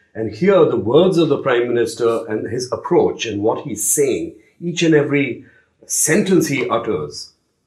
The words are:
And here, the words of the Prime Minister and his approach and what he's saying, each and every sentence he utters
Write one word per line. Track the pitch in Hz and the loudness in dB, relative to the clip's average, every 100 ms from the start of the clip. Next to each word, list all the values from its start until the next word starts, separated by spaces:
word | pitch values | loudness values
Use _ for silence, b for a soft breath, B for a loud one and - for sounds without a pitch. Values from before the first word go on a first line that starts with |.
| _ | _
And | 107 110 | -8 -8
here, | - 190 185 156 | 0 4 6 4
the | 113 | 2
words | 104 147 185 165 | 2 4 4 4
of | 147 | 2
the | 135 | 0
Prime | 135 120 120 | 0 0 0
Minister | 120 110 - 117 113 110 | 0 -2 0 0 0 -4
and | 107 - | -6 -6
his | 123 123 | -6 -6
approach | 110 - 175 95 - | -8 0 2 2 -2
and | 113 101 | -6 -2
what | 110 127 | -2 -2
he's | - 101 - | -6 -6 -2
saying, | 151 139 90 82 b b b | 0 0 -2 -6 b b b
each | 170 160 | -8 0
and | 165 | 2
every | 151 135 143 123 - B B B _ - | 2 2 0 -2 -6 B B B _ -8
sentence | - 147 190 185 175 143 | -4 0 0 2 2 2
he | 131 117 | -2 -2
utters | 113 113 90 - - - _ _ _ | -2 -2 -4 -6 -12 -18 _ _ _